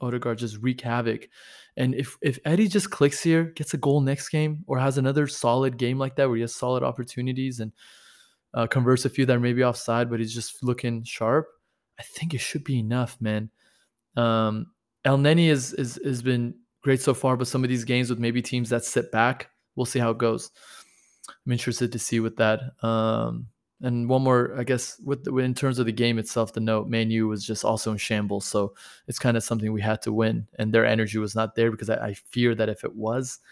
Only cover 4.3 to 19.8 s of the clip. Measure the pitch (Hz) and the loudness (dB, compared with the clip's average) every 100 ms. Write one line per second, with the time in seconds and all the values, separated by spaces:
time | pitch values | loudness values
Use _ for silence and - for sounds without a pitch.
4.3 | 156 156 151 - 131 135 135 131 139 143 | -2 0 -2 -4 0 0 2 2 2 0
5.3 | - 120 123 135 120 123 131 131 131 135 | 0 2 4 2 0 -2 0 -2 0 2
6.3 | 117 117 - 123 127 127 123 120 - 127 | 2 -2 -4 -2 0 0 -2 -8 -6 -4
7.3 | 131 131 120 110 - - - - - _ | -2 -4 -6 -8 -10 -20 -20 -20 -20 _
8.3 | _ _ - 117 131 123 127 139 - 127 | _ _ -2 0 2 4 4 2 0 2
9.3 | 123 123 120 123 117 - 117 120 117 110 | 4 2 2 2 0 0 0 0 -2 -4
10.3 | 113 113 - 127 123 120 117 117 - 113 | -6 -10 -6 -2 -2 -2 -4 -6 -4 2
11.3 | 139 160 _ _ _ _ - - - 165 | 2 0 _ _ _ _ -18 -14 -8 -6
12.3 | 131 - 156 143 131 110 120 120 - 110 | -4 -4 -6 -2 -2 0 0 -2 -4 -2
13.3 | 107 110 _ _ _ _ _ _ - 117 | -2 -4 _ _ _ _ _ _ 0 2
14.3 | 113 110 110 - _ _ _ 135 139 143 | 2 0 -2 -8 _ _ _ 2 4 6
15.3 | 165 165 143 123 - 127 120 151 123 123 | 6 6 4 0 -6 -6 -4 -4 -2 0
16.3 | 123 120 - _ _ 139 131 135 127 135 | 0 0 -6 _ _ 2 2 2 2 2
17.3 | 123 127 131 127 127 117 123 123 117 117 | 0 0 0 0 0 0 0 2 0 0
18.3 | 120 120 123 120 120 - 131 117 110 117 | 0 -2 -2 0 -2 0 -2 0 2 2
19.3 | 127 - _ _ - | 0 -8 _ _ -4